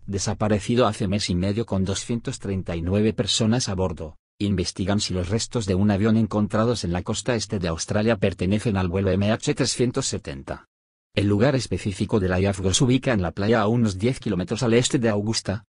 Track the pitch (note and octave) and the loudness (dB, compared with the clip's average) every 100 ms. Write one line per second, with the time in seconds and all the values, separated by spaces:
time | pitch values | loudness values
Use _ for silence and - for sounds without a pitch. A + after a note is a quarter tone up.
0 | - G2 G2+ G2 G#2+ G#2 - A#2+ A#2+ G#2+ | -8 -6 -4 -2 0 0 2 2 2 2
1 | G2+ G2+ - F2+ F#2+ G2+ A#2 G2 F#2 G2 | -2 -2 0 0 0 -2 -2 -2 -2 -4
2 | - A#2+ B2 C3 G2 G2 F2 E2+ E2+ G2 | -4 -6 -4 -8 -4 -4 -4 -4 0 2
3 | A2 G#2 F#2+ - A2+ A#2+ A#2+ F#2 F#2 D#2+ | 2 0 -2 0 2 2 0 -2 -2 -2
4 | D#2+ - _ _ G2+ F#2+ F2 - F#2+ G2+ | -10 -14 _ _ -2 0 -2 -2 0 0
5 | - F#2 F2 A2 - B2 G#2 F#2 G#2 G2+ | 0 -2 -2 -2 -2 -4 0 2 2 4
6 | A2 A2 A2 G#2+ G#2 G#2+ A2+ A#2 F2 F2+ | 4 2 2 0 0 2 0 0 0 -2
7 | F#2+ G#2+ - A#2+ - G#2+ F2 E2 - G2+ | -2 -4 -2 -2 -2 -4 -2 -4 -2 0
8 | G#2+ A2+ G#2 F#2 F#2 G#2+ A#2+ G2 F#2 F2+ | 2 2 0 0 0 0 2 0 0 0
9 | G2 F#2 G2+ A2+ - D3 B2+ - B2 A#2 | 2 2 2 0 0 0 0 2 0 0
10 | C3 G#2 - C#2 C2+ - - _ _ _ | -4 -6 -8 -12 -10 -12 -12 _ _ _
11 | _ - G2 G2+ B2 C3+ - F2+ A2 F#2+ | _ 0 2 4 4 2 -2 -4 -4 -4
12 | G#2 A2+ F#2 F#2 G2 F#2+ F#2+ F2+ B2+ C3 | 0 0 2 2 0 0 0 2 4 2
13 | C3 A2+ F2 D#2+ G2+ A#2 G#2 A#2+ A2+ F#2 | 2 0 0 -2 0 2 4 2 2 2
14 | A2+ C3 - F#2 F2+ G#2+ B2 A#2 - D3 | -2 -2 -2 -2 -2 -2 2 2 2 0
15 | A2+ G#2 G#2 A2+ - G2+ - | 0 0 -2 -4 -4 -6 -8